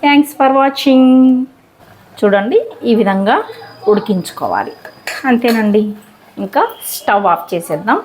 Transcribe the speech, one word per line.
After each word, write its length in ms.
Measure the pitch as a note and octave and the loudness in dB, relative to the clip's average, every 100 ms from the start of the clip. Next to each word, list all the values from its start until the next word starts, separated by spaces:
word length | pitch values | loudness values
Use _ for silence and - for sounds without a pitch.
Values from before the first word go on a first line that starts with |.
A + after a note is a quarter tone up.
Thanks 260 | D4 C#4+ D4 - | 2 2 0 0
for 140 | C4+ C4+ | 2 2
watching. 440 | C#4 C4+ - C4 C4 B3+ C4 B3+ C4 _ _ _ _ - _ - | 0 0 2 4 6 6 4 2 -2 _ _ _ _ -20 _ -4
చూడండి, 400 | G#3 G3 G3+ G4 B4 - A#3 | 0 2 2 -2 -2 -8 0
ఈ 40 | A3+ | 0
విధంగా 360 | G3 G3 G3 D4+ A4 - - - - | 2 0 0 0 -2 -14 -20 -10 0
ఉడికించుకోవాలి. 800 | G3+ G#3+ F#3+ E3+ - A#2 F2+ G2 - - - - - C4+ | 0 0 -4 -4 -8 -6 -4 -6 -10 -20 -18 -14 -8 -2
అంతేనండి, 560 | A#3+ A#3+ A3+ G#3+ G#3 G#3+ G#3 - _ _ - | 0 0 0 0 0 -2 -8 -18 _ _ -14
ఇంకా 200 | G3 C4+ A#4 - - | -6 -2 -4 -6 -14
స్టవ్ 340 | - - G3+ G3 | -10 -2 0 0
ఆఫ్ 120 | A3+ - | -2 -4
చేసేద్దాం. 480 | F3 E3+ D#3 F#3+ D4 | -8 -6 -8 -2 -4